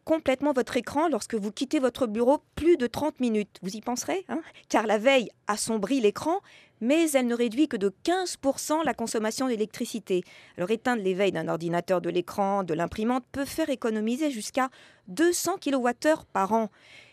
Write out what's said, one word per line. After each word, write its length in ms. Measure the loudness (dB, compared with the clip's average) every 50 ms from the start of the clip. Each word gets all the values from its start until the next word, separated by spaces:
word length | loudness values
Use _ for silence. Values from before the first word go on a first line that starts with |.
| 0
complètement 480 | -2 0 0 2 0 0 0 0 0
votre 240 | 0 0 0 0 -2
écran 320 | -4 -2 -2 -2 0 0 0
lorsque 280 | 0 -2 -4 -4 -4
vous 160 | -4 -4 -4
quittez 280 | -4 -6 -6 -2 0 2
votre 260 | 0 0 0 0 -2
bureau 340 | -2 0 0 4 4 4 2 _ _ -8
plus 200 | 0 4 4 4
de 120 | 4 4 -2
trente 340 | -2 -2 -2 -2 -2 0
minutes. 360 | -2 0 0 0 -2 -4 _ -12
Vous 160 | -10 -10 -10 -8
y 20 |
penserez, 460 | -6 -6 -4 -4 -4 -4 -4 -4 -4 -6
hein ? 140 | -8 -8 -8 -10 -18 -20 -12 0
Car 180 | 0 0 2
la 120 | 2 2 4
veille 320 | 4 6 4 4 2 0 -8 _ _ -4
assombrit 540 | -4 -4 -2 -2 -2 -2 0 0 0 4
l'écran, 380 | 4 2 2 2 -2 -2 -2 -2 -4 -8 -20 -20 -20 _ _ -4
mais 280 | 0 2 4 4 4 4
elle 160 | 2 2 2 2
ne 80 | 2
réduit 340 | 0 0 0 2 2 0 2
que 80 | 2 0
de 160 | 0 -2 -2 _ -2
quinze 320 | 0 0 0 0 -4 -6
pour 240 | -2 0 0 0 0
cent 240 | -2 -2 -2 0 0
la 100 | -2 -2
consommation 540 | -2 -4 -4 -4 -2 -2 -2 -2 -2 -2 -2
d'électricité. 760 | 0 -2 -2 -4 -4 -8 -8 -6 -6 -10 -4 -2 -2 -2 -2 -4 -16 -20 -20 -18 -8 -6
Alors 140 | -2 -2
éteindre 320 | -2 0 0 -2 -2 0 0
les 100 | -2 0
veilles 180 | 2 2 0
d'un 160 | 0 0 -2 -2
ordinateur, 540 | -4 -2 -2 -2 -2 -2 0 2 0 0
de 80 | 0 0
l'écran, 540 | -2 -2 -2 -4 -2 -2 0 0 0 -2 0
de 100 | -2 -2
l'imprimante 500 | -2 -2 -4 -4 -4 -2 0 0 -2 -4 _
peut 140 | -6 -6 -6
faire 240 | -6 -2 -4 -2 -2
économiser 600 | -2 -2 -2 -2 -2 -2 -2 -2 -2 0 -2 -2
jusqu'à 400 | -2 -4 -8 -4 -2 -2 -2 -2 _ -12 -20 -20 -20 _ _ -12
deux 240 | -2 2 2 2
cents 260 | 2 2 -2 -4 -4 -4
kilowattheures 680 | -2 -2 0 2 2 0 -2 2 2 2 2 2 0
par 260 | _ -2 -2 0 2
an. 180 | 2 0 0 0 _ _ _ -20 -20 -20 -20 -20